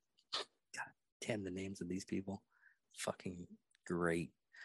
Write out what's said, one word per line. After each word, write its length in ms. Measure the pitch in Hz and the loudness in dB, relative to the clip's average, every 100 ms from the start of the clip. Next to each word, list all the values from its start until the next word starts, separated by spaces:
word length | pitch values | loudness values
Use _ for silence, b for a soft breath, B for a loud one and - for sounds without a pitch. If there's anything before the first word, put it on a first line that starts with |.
| _ _ _ | _ _ _
God 580 | - - _ _ - - - _ _ - | -6 -6 _ _ -8 -8 -10 _ _ 0
damn, 180 | 110 | 0
the 80 | 95 | 0
names 300 | 92 98 98 | -2 -4 -4
of 60 | 87 | -2
these 180 | 92 - | -2 2
people. 380 | 95 95 98 - _ - _ _ - | 0 0 -4 -8 _ -20 _ _ -4
Fucking 500 | - - - 90 90 220 _ _ - | -2 -2 -4 -6 -10 -14 _ _ -2
great. 440 | 87 85 85 - - _ b | 4 6 6 2 -6 _ b